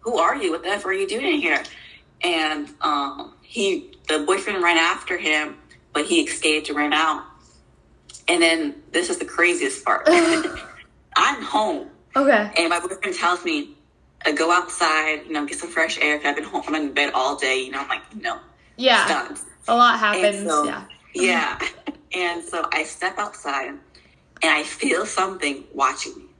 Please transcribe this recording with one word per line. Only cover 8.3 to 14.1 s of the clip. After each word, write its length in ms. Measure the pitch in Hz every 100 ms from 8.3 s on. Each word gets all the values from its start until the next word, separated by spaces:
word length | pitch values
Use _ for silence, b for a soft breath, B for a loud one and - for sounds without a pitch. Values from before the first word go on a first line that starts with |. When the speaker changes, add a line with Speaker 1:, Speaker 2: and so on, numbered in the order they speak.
| 170
Speaker 1:
then 400 | 165 165 147 - -
this 180 | - 180
is 80 | -
the 80 | -
craziest 580 | - 175 175 - -
part. 200 | - - -
<laughs> 0 |
Speaker 2:
<laughs> 1080 | 349 330 330 330 - - - - _ _ -
Speaker 1:
I'm 280 | 269 262
home. 460 | - 214 214 - - - _ 262
Speaker 2:
Okay. 360 | 277 226 208 -
Speaker 1:
And 120 | -
my 100 | 175
boyfriend 360 | 185 196 196 180
tells 280 | 170 175
me, 320 | 175 151 143 - _ _ _